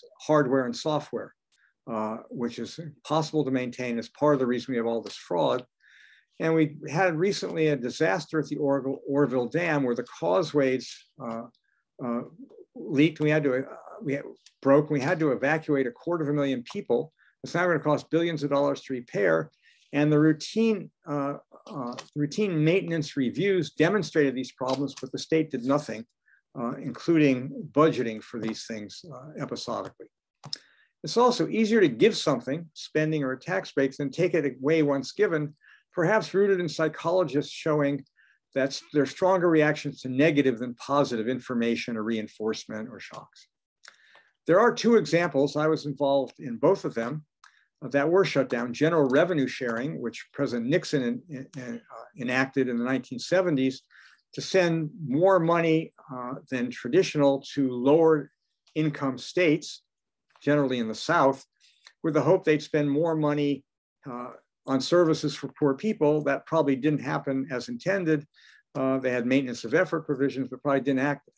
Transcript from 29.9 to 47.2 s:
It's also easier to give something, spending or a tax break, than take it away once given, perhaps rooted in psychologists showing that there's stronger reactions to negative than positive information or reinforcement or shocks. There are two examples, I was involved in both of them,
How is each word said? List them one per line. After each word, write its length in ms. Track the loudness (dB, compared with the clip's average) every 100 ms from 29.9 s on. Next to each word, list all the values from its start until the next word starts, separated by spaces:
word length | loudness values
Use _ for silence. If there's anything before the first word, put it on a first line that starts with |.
| -14 -20 _ _ _ -16 -16 _ _ _ _
It's 140 | -4 2
also 300 | 2 2 0
easier 320 | 2 4 6
to 60 | 4
give 300 | 6 4 4
something, 500 | 0 -2 -2 -8 -8
spending 500 | -16 -4 -2 0 0
or 100 | -2
a 60 | -4
tax 320 | -4 -6 -4
break, 220 | 0 0 0
than 140 | -6
take 240 | 0 0
it 220 | 2 -2 -2
away 220 | 0 2
once 300 | 4 0 -4
given, 440 | -2 0 0 -4 -8 _ _ _
perhaps 400 | -2 2 2 2
rooted 260 | 2 2 2
in 100 | 0
psychologists 800 | -2 -2 -2 0 0 2 0 -4
showing 540 | -6 -2 0 0 -2 -8 _ _ _ _
that 260 | -2 -2 -4 -2
there's 160 | 0 0
stronger 400 | 2 2 4 6
reactions 520 | 6 4 2 -6 -8
to 80 | -6
negative 500 | 2 4 4 2 0
than 160 | -6 -10
positive 520 | -2 0 2 0 -2
information 680 | -4 -4 -2 0 0 -4 -6
or 60 |
reinforcement 840 | -4 -4 -6 -6 -4 -4 -8 -10 -10
or 100 | -14
shocks. 480 | -16 -16 -18 -20 _ _ _ _ -20 _ _ -20 _ _ 2
There 140 | 6
are 140 | 6
two 220 | 4 4 4
examples, 600 | 4 0 2 2 0 2
I 120 | 0
was 180 | 0 -4
involved 500 | -2 0 2 0 -8
in 180 | -12 0
both 280 | 2 2 -2
of 80 |
them, 320 | -6 -6 -8